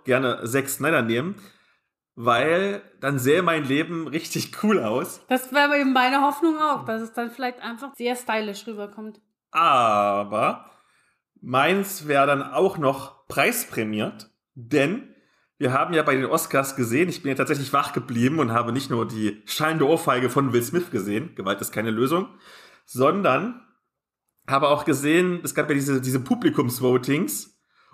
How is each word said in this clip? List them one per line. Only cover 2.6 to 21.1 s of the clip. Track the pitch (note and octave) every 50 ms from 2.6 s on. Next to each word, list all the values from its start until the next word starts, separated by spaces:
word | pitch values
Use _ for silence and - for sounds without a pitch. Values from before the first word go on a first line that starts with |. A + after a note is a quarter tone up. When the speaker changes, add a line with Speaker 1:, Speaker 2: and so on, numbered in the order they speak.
| G3 G3+ G3+ G3+ - - _ _
Speaker 1:
dann | C3+ C#3 C#3+ C3
sähe | A#2+ C3+ D3+ F#3
mein | F3+ E3+ E3 D#3 C#3+
Leben | B2 C3+ D3 E3 E3 E3+ E3 D#3+
richtig | C#3 C3+ E3 - - - D#3+ - - - -
cool | - G#3+ G#3 D#3+
aus. | A#2 G#2 A2+ C3+ F3+ - - - - -
Speaker 2:
Das | B3+ B3+ - -
wäre | C4+ C#4+ C#4+ C#4+ D4 C#4+
eben | C#4 C4+ B3+
meine | B3+ B3+ B3+ C#4 C#4+
Hoffnung | C#4 C#4+ C#4+ - E4+ E4 D#4 D#4
auch, | D#4 D4+ C4+ B3 -
dass | A#3 A3 A3+
es | A3+ A3+ -
dann | A#3+ A#3 A3+
vielleicht | A3+ - C4 B3 B3 -
einfach | - A3+ A#3 A3 C#4 C4+ -
sehr | - A#3+ A#3+ B3
stylisch | B3 - - A3 A3 G#3+ G#3 G3 - -
rüberkommt. | A#3 G#3+ G#3 G#3 G#3 - A3 G#3+ G#3+ G#3 _ _ _ _ _ _ _
Speaker 1:
Aber | - D#3 E3+ D#3+ C#3+ B2+ A#2 A2 G#2 G#2 G2+ G#2 G2+ G2+ G2+ G2+ G#2+ G#2+ C3 F3+ A#3+ - - - - _ _ _ _ _ _ _ _ _ _ _ _ _
meins | - B2 B2+ C3 C#3+ E3 F#3+ G3+ F#3+ G3 - - D3+
wäre | D3+ C#3 C#3 C#3
dann | C#3+ C#3+ C#3
auch | C3+ - C3 D3+ F#3 F#3 -
noch | D#3+ C#3+ C3 C#3 C3+ A#2+ - - _ _ -
preisprämiert, | - C#3+ D3+ G#3+ A#3+ - - - - A#2+ A2 G#2+ G#2+ G#2 A#2+ G3 - - - - _ _ _ _ -
denn | C3 A#2 A#2 D3+ C#3+ C#3 D#3 G#3 C#4 - - - _ _ _ _ _ _ _ _
wir | - C#3 B2
haben | C3 C#3 E3 E3+ E3+
ja | D#3
bei | D3 D3+ C3+
den | C3+ C3
Oscars | - D#3 D#3 - - - C3+ C3+ - -
gesehen, | C3 B2 A2+ A#2 D3 F#3 F3
ich | - -
bin | - C3+
ja | C3
tatsächlich | C3+ C3 D3+ D3 C#3+ C3+ -
wach | - C#3 - -
geblieben | - C#3 B2 - A#2+ A#2 A#2+ C3+ D#3+ D#3+
und | C3+ A2+
habe | A2+ A#2+ A#2 A#2+
nicht | A#2+ C3+ - -
nur | C3 A#2 A2
die | G2+ A2+ A2 G#2+ G2+ G#2 - -
schallende | - - - D#3 D#3 D#3+ D#3 C#3
Ohrfeige | C#3+ E3 D#3+ - C#3+ B2+ B2 B2+ A#2+
von | - C#3+ C#3 B2+
Will | A#2 A#2+ A#2
Smith | A#2 - F3+ F3 -
gesehen, | - G#2 F#2+ G2+